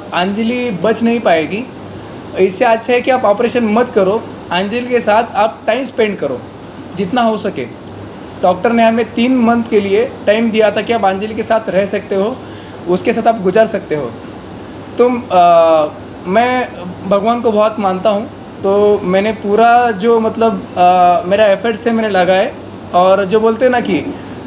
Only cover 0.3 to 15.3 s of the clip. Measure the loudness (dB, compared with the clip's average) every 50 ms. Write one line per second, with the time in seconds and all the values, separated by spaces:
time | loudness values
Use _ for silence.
0.3 | -2 -2 -2 -2 -2 -2 -2 -4 -4 -2 0 0 0 2 0 0 0 2 2 2
1.3 | 2 2 2 -2 -4 -8 -8 -10 -14 -16 -16 -16 -16 -16 -16 -16 -16 -16 -16 -12
2.3 | 0 0 0 0 2 0 2 2 2 0 0 0 0 0 2 2 0 2 4 2
3.3 | 2 2 0 0 0 0 0 2 2 2 0 2 2 2 2 2 2 -2 -4 -8
4.3 | -14 -16 -10 -6 -4 -4 -2 -2 -4 -4 -4 0 -2 0 2 2 2 2 2 0
5.3 | 0 0 0 0 -2 -4 -2 -2 -2 -2 -2 -6 -2 -2 0 0 0 -4 -4 -6
6.3 | -6 -6 -10 -14 -16 -18 -18 -18 -18 -16 -16 -14 -8 -6 -6 -2 0 0 2 2
7.3 | 0 0 -4 -6 -6 -6 -8 -10 -10 -16 -16 -16 -16 -14 -14 -16 -16 -16 -16 -16
8.3 | -12 0 0 0 0 2 0 0 2 4 4 4 4 2 -2 -2 0 0 0 2
9.3 | 2 2 4 2 2 2 0 0 0 0 2 2 0 0 0 -2 -4 -4 0 0
10.3 | 2 2 2 0 2 2 2 2 2 0 -2 -2 -2 0 2 0 0 0 -4 -6
11.3 | -6 -8 -2 0 0 -2 0 0 0 0 0 0 -4 -6 -4 -2 -2 -2 0 -2
12.3 | -4 -6 -12 -16 -16 -16 -16 -16 -16 -12 -2 -2 -2 0 0 0 -2 2 2 2
13.3 | 0 2 0 0 4 4 2 2 0 -6 -4 -4 -4 -4 -4 -6 -8 -12 -14 -16
14.3 | -16 -16 -16 -16 -16 -16 -16 -16 -16 -16 -16 -14 0 2 2 2 2 -2 -4 0